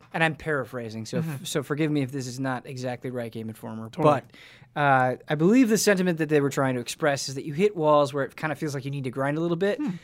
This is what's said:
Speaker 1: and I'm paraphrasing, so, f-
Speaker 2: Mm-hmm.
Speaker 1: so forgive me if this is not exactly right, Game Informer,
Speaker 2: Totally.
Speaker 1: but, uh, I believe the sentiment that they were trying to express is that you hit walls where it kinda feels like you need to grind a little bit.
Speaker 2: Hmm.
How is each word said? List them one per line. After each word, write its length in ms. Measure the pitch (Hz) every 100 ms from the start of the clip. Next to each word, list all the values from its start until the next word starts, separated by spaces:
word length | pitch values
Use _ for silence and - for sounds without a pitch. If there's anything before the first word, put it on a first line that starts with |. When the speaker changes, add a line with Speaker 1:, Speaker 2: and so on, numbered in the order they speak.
| _
Speaker 1:
and 100 | 170
I'm 120 | 160 143
paraphrasing, 720 | 156 147 113 127 113 110 110
so, 120 | -
f- 80 | 160
Speaker 2:
Mm-hmm. 180 | 139
Speaker 1:
so 200 | - 160
forgive 280 | 131 147 156
me 100 | 147
if 120 | 127
this 140 | 139 127
is 120 | 123
not 260 | 135 127 -
exactly 440 | 127 127 120 131
right, 180 | 123 117
Game 200 | 113 110
Informer, 400 | 110 113 110 113
Speaker 2:
Totally. 320 | 185 160 139 - - - - - -
Speaker 1:
but, 40 |
uh, 360 | 143 131 127 123 -
I 80 | 151
believe 320 | 170 247 240
the 80 | 214
sentiment 400 | - 190 185 160
that 100 | 151
they 100 | 151
were 100 | 139
trying 260 | 151 131 127
to 40 |
express 460 | 120 - 156 139 -
is 80 | 135
that 80 | 143
you 80 |
hit 220 | 143 208 180
walls 380 | 151 147 143
where 100 | 139
it 120 | 131 -
kinda 180 | 156 143
feels 180 | 156
like 120 | 139 135
you 40 |
need 120 | 143
to 80 | 131
grind 260 | 127 139 151
a 40 |
little 160 | 170 170
bit. 220 | 196 202
Speaker 2:
Hmm. 100 | 294 180